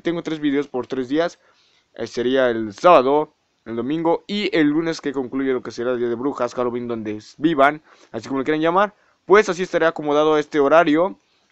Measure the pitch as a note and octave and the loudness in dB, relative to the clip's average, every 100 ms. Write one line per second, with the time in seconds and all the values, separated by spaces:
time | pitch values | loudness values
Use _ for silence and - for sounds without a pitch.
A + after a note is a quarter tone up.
0 | F3 E3+ E3 D#3 D3+ C#3 C#3 B2+ A#2+ C3 | -6 -6 -6 -4 -2 -2 -2 -6 -6 -6
1 | B2 D3 E3+ - _ _ _ _ _ - | -2 -2 -2 -6 _ _ _ _ _ -12
2 | A2+ - B2 C3 B2+ A2+ A2 G2 F3 D#3+ | -8 -4 0 2 0 0 -6 0 4 6
3 | C3 C#3+ D3+ _ _ _ - A2+ B2 D#3+ | 4 0 -2 _ _ _ -10 -6 -4 -2
4 | E3 E3 - G#3 G3+ E3+ D3 D3+ E3 D#3+ | -2 -2 -4 -4 -2 2 2 2 -2 -4
5 | C#3+ C3+ B2 C3+ C3+ B2+ A#2 A#2+ A#2+ B2 | -6 -6 -6 -4 -2 -4 -6 -6 -4 -2
6 | A#2+ A#2 C3+ B2+ A#2+ B2+ B2 A#2+ A#2+ A#2 | -2 -2 -4 -4 -4 -2 -4 -4 -6 -8
7 | G#2+ G#2+ - - D#3 D3+ C#3 D3+ - - | -8 -10 -14 -4 -2 4 2 2 -10 -20
8 | _ A#2 A2+ C3+ C3+ D#3 E3 F3 G3+ - | _ -12 -6 -4 -2 0 0 0 -2 -4
9 | _ _ - G3+ G3+ F3 F3+ E3+ E3 D#3+ | _ _ 4 4 4 -2 -2 0 0 0
10 | D3 D3 D#3 D#3 D3 D#3 C#3 D#3+ E3 D3+ | 0 2 4 2 0 0 4 6 6 2
11 | F#3+ G3 _ _ _ | 0 -4 _ _ _